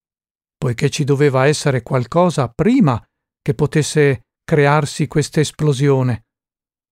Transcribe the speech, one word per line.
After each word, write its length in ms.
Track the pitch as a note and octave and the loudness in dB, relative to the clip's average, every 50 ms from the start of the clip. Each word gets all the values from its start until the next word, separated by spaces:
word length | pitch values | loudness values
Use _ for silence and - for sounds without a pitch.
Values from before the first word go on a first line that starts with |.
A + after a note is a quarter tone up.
| _ _ _ _ _ _ _ _ _ _ _ _ | _ _ _ _ _ _ _ _ _ _ _ _
poiché 320 | - C3 A#2+ - - C#3 | -6 -6 -4 -2 -4 -4
ci 140 | - - D3 | -2 -2 -2
doveva 420 | C3 C#3+ C3 D3 C#3+ B2+ C3 C3 | -2 0 2 2 2 2 2 2
essere 360 | C#3+ D3+ - - D#3 C3 B2+ A2+ | 2 0 0 -2 -2 -2 -2 -4
qualcosa 680 | - C#3+ C3 B2 - - E3+ F3+ F3+ D#3 - B2+ A#2 | -4 -4 -4 -4 -2 0 0 0 2 0 -2 -4 -4
prima 520 | - - D#3+ G#3 B3 C#4+ A3 C#3+ B2 G2+ - _ _ _ _ _ _ _ | -4 -2 0 2 2 4 2 2 2 -2 -6 _ _ _ _ _ _ _
che 140 | _ - - | _ -6 -2
potesse 720 | - D3+ C#3+ - D#3+ C#3 - - D#3 D3 C#3+ C3 - - _ _ _ _ | -2 -2 0 0 -2 -2 0 0 2 2 2 2 -2 -6 _ _ _ _
crearsi 640 | - E3 D3+ C#3+ C#3+ C#3+ D#3 D3+ C#3 - - D#3+ | -2 0 2 2 4 2 2 0 -2 -4 -4 -6
questa 340 | B2+ - D#3+ C#3 - - - | -2 -2 -2 -4 -2 -2 -2
esplosione. 840 | - - - - D#3 D3+ C#3 A#2+ C#3+ C#3+ C#3 C3 C3 B2+ A#2+ A2 - _ _ _ _ _ _ _ _ _ _ _ _ _ | -2 -2 -4 -2 -2 -2 0 0 2 2 2 2 2 0 -2 -4 -8 _ _ _ _ _ _ _ _ _ _ _ _ _